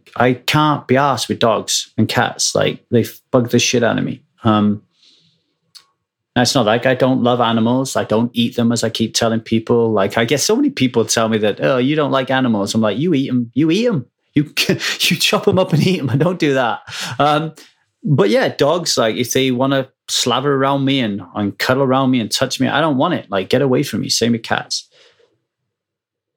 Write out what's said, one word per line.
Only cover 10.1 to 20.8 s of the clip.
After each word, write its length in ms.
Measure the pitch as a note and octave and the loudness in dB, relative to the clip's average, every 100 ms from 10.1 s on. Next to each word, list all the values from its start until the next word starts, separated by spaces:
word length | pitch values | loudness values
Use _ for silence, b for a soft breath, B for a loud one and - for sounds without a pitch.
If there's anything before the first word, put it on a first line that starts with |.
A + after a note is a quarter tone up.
| A2+ | 0
I 80 | |
guess 200 | A#2 C#3+ | 0 0
so 100 | - | 0
many 160 | A#3 C#4+ | 0 0
people 340 | - B2+ A#2+ | 0 0 0
tell 240 | G#2+ A#2 A2 | 0 0 0
me 100 | A2 | 2
that, 220 | G#2 - | 0 0
"Oh, 180 | D3 B2+ | 0 2
you 180 | C3 D3+ | 0 0
don't 160 | C#3 | 0
like 180 | C3+ C3 | -2 0
animals." 440 | C3 B2 G#2 G#2 | 0 0 0 0
I'm 80 | A2+ | 0
like, 160 | A2 G2+ | 0 0
"You 160 | F3+ | 0
eat 140 | C#3 C#3 | 0 0
'em. 220 | B2+ A#2 | -2 -2
You 160 | C3+ D#3+ | 0 0
eat 160 | F#3+ A#3+ | 2 0
'em. 200 | E3 - _ _ | -2 -6 _ _
You, 180 | D3 D3 | -2 -2
<laughs> 140 | - - | -4 -2
you 480 | F3 - - - F#3+ | -2 -4 -2 -2 0
chop 320 | - G#3 G#3 | 0 0 2
'em 100 | F#3 | 2
up 140 | F#3 | 2
and 120 | D3 | 2
eat 140 | F#3+ F#3 | 2 0
'em. 120 | C3+ | 0
I 60 | C3+ | 0
don't 220 | E3+ E3+ | 0 0
do 160 | D3+ | 0
that." 260 | C3+ A#2 - B B B B2 | 2 0 -4 B B B 0
Um, 360 | D3 D3+ D#3+ - B B B _ | 2 2 -2 -10 B B B _
but 240 | G#3+ C3+ G3+ | 0 2 4
yeah, 180 | B3 E3 | 2 0
dogs, 480 | - C#3+ F3 D#3+ - | 0 0 0 -2 0
like, 180 | A2+ F#2+ | 0 -2
if 160 | A#2+ | -2
they 180 | C3 C3 | 0 0
wanna 380 | A#2+ C3+ C3+ C3 _ - | 0 0 -2 -4 _ -6
slaver 460 | - B2 A#2+ C#3+ | -4 0 0 0
around 300 | C3+ C3+ C#3 | 0 0 0